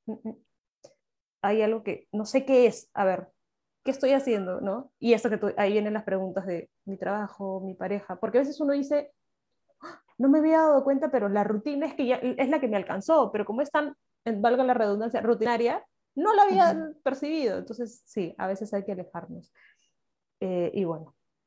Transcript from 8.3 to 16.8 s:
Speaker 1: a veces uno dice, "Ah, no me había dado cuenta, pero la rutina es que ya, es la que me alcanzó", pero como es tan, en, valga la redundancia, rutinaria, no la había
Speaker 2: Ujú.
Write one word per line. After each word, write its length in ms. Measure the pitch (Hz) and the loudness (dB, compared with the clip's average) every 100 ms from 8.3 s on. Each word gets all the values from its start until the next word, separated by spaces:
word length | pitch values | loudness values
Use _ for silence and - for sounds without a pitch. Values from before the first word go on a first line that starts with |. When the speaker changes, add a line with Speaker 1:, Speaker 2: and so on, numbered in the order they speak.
| 233 | 2
Speaker 1:
a 40 | |
veces 180 | 277 294 | 0 0
uno 140 | 294 | -2
dice, 380 | 285 277 294 294 _ _ _ _ _ _ _ | 0 0 -2 -4 _ _ _ _ _ _ _
"Ah, 220 | - - _ - | -20 -20 _ 0
no 100 | 269 | 4
me 120 | 311 | 6
había 180 | 311 320 | 6 6
dado 260 | 320 285 | 6 4
cuenta, 260 | 269 277 302 | 4 0 0
pero 200 | 277 202 | 0 0
la 140 | 202 | 0
rutina 420 | 208 214 285 277 294 | 0 -2 -4 -4 -4
es 80 | |
que 120 | - 247 | -2 -2
ya, 100 | 254 | 0
es 320 | 254 247 262 | -2 -2 0
la 100 | 302 | 0
que 80 | 262 | 0
me 80 | 208 | -2
alcanzó", 560 | 185 190 196 320 202 | -4 -4 2 4 4
pero 140 | 208 208 | 0 -4
como 160 | 220 | -4
es 80 | 285 | -2
tan, 260 | 302 294 277 _ _ - | -2 -2 -6 _ _ -6
en, 160 | 214 | 0
valga 220 | 233 247 | 2 2
la 100 | 254 | 2
redundancia, 480 | 240 214 202 233 233 | 2 2 0 -2 -2
rutinaria, 640 | 220 226 226 233 233 330 - _ _ - | 0 0 0 0 0 -2 -8 _ _ -2
no 180 | 381 | 2
la 80 | 415 | 4
había 300 | 403 381 339 | 6 6 4
Speaker 2:
Ujú. 280 | 320 | 2